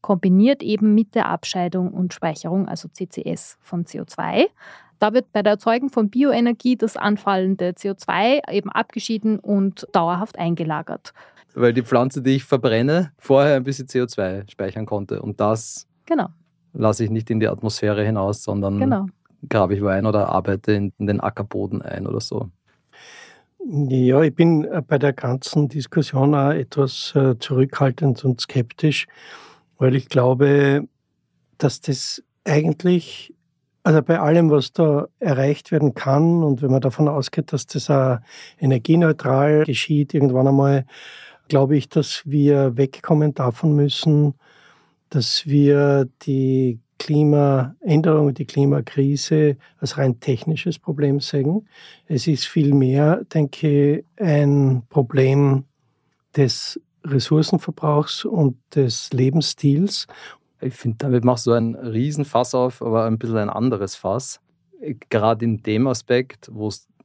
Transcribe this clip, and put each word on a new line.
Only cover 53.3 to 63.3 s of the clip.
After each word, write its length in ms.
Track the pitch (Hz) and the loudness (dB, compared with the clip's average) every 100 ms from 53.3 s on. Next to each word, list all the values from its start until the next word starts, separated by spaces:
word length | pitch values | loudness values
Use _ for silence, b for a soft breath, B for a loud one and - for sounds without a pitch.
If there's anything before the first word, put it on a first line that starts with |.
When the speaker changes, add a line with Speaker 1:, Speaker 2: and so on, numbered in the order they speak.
| 156 139 - 156 143 143 151 | -2 -2 -2 0 2 2 0
Speaker 3:
ich, 60 | - - | -6 -6
ein 640 | 185 147 143 143 135 127 - | 0 2 4 4 2 0 -2
Problem 760 | 147 120 135 131 139 139 135 - _ _ _ _ _ _ | -2 0 2 2 4 4 2 -2 _ _ _ _ _ _
des 460 | 147 131 - - - _ _ | 0 0 0 -10 -14 _ _
Ressourcenverbrauchs 1200 | 156 135 - 156 156 175 - - 156 147 151 - | -4 -2 2 2 2 0 -4 -4 0 0 0 -6
und 320 | 214 196 139 120 _ | -6 0 0 0 _
des 380 | 147 127 - - | -2 0 -2 -6
Lebensstils. 920 | 127 131 156 - - 143 143 196 - - B B B _ _ | 0 0 0 -2 -2 0 2 0 -4 -12 B B B _ _
Speaker 2:
Ich 140 | 131 | -10
finde, 220 | - 117 110 | -6 -6 -4
damit 260 | 135 123 | 0 2
machst 220 | 123 117 120 | 2 0 0
du 60 | |
einen 220 | 117 113 | 0 0
Riesenfass 800 | 117 120 110 143 151 143 117 123 | -6 -6 -4 -4 -4 -2 -2 0
auf, 260 | 127 127 - | 0 -2 -4
aber 240 | 117 113 | -2 0
ein 140 | 113 110 | 0 -2
bisschen 180 | 117 | -2